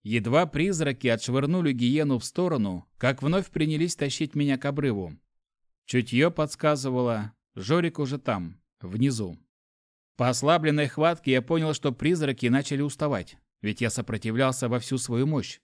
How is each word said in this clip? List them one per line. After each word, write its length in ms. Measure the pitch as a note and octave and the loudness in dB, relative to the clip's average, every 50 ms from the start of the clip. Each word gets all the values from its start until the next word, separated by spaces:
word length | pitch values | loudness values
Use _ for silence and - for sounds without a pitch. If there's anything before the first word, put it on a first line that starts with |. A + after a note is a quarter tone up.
Едва 440 | - G2+ A2+ A#2 G2+ A#2 C3 D#3+ F3+ | -6 -2 -2 0 0 4 4 4 2
призраки 600 | D3+ - C#3+ E3+ G3+ F#3+ D#3 D#3 C#3+ B2+ - - | 2 0 0 0 0 0 0 0 -2 -2 0 0
отшвырнули 640 | A#2+ A2+ A2 - - B2 C3+ C#3+ D3+ F3+ F#3 E3+ D3 | 0 0 0 0 -2 0 0 2 2 0 2 2 0
гиену 460 | B2+ A#2 A#2+ B2 C#3 D#3 D3+ C#3+ C3 A2 | 0 2 2 2 2 2 2 2 0 0
в 60 | - | -2
сторону, 640 | - - E3+ F#3 G#3 D#3+ B2 G#2 G2 F2+ F2 - _ _ - | -4 -2 -2 0 0 0 0 0 -2 -4 -6 -10 _ _ -2
как 240 | B2 B2+ C3 - | -2 -2 0 0
вновь 280 | C3+ D3+ F3 G3 F3+ - | 0 0 0 0 -2 -4
принялись 460 | - - D#3 D#3 D#3 D3+ E3+ F3 - | -2 -2 0 0 0 0 -2 -2 -2
тащить 380 | - C#3+ C#3 - - D#3+ - - | -4 -4 -4 -2 -4 -4 -2 0
меня 240 | D3 D3 C#3+ C3+ C3 | 0 2 2 0 0
к 60 | - | -2
обрыву. 540 | C#3+ C#3 D3+ D3 C3 G#2+ G2 F2+ E2 D2+ - _ _ _ _ _ _ _ _ _ _ _ _ _ | -4 -2 -2 -2 -2 -2 -2 -4 -8 -12 -16 _ _ _ _ _ _ _ _ _ _ _ _ _
Чутьё 440 | - - B2+ A2+ - A#2+ B2+ D#3 F3 | -2 -2 -2 0 2 2 2 2 2
подсказывало, 1000 | E3+ - D3+ D3+ - - - D3+ D3+ C3+ C3+ C3+ B2+ B2+ B2 A#2+ A2+ G#2+ G#2 G#2+ - _ _ _ _ | 2 0 -2 -4 -4 -2 0 0 0 0 -2 -2 0 0 0 0 0 -2 -4 -8 -10 _ _ _ _
Жорик 440 | A2 G2 A2+ D#3+ F3 E3+ E3 - D3 | -10 -2 0 0 2 2 0 -2 -4
уже 200 | C#3+ B2+ C#3+ C3+ | -4 -4 -6 -4
там, 420 | - B2 A2 F#2+ F2 D#2+ - - _ _ _ _ | -4 -4 -4 -2 -4 -8 -12 -16 _ _ _ _
внизу. 580 | - F2+ G2 A2 C3 C#3 B2 A2+ G#2 F2 D#2+ - _ _ _ _ _ _ _ _ _ _ _ _ _ _ _ | -12 -8 -2 0 2 2 2 0 -4 -6 -8 -12 _ _ _ _ _ _ _ _ _ _ _ _ _ _ _
По 120 | - B2 B2+ | 0 0 0
ослабленной 580 | A#2+ A#2+ C3+ D3 E3+ E3 D#3 D#3 D3 D3+ D3 | 2 2 4 4 4 4 4 2 2 2 0
хватке 460 | B2+ - D3+ D#3 E3+ E3+ - - C3+ | 0 0 2 2 2 2 0 0 2
я 100 | B2+ B2+ | 2 2
понял, 300 | A#2 - E3 E3 D#3+ D#3 | 2 2 0 0 2 0
что 200 | C#3+ - - C#3+ | -2 0 -2 -2
призраки 540 | A#2+ - - D#3 F3+ D#3+ D3+ C#3 B2 - B2+ | -2 0 0 0 2 2 0 -2 0 0 2
начали 360 | A#2 B2 C#3 C#3 - D3 C#3 | 2 2 2 2 0 -2 -2
уставать, 560 | D3 C#3+ - - D3+ D3 C3 F#2+ E2+ - - - _ _ _ _ | -2 -4 -2 -4 -2 -2 -2 -2 -4 -8 -14 -20 _ _ _ _
ведь 180 | - G#2 G#2 - | -4 -4 -2 0
я 100 | A#2+ A2 | -2 -2
сопротивлялся 800 | - A#2+ A2 - A2 G2+ - A2+ A2 B2 C3+ C3 C3 - C3 A2+ | -2 -2 -4 -4 -6 -4 -4 -2 0 2 2 2 0 0 -2 -2
во 100 | B2 A#2+ | -2 -2
всю 200 | - - C3+ B2 | -2 -4 -4 -4
свою 280 | - - A#2 A#2+ C3+ | -2 -2 0 0 0
мощь. 340 | D3+ D#3 C3 G2 - - - | 0 0 -2 -4 -6 -10 -16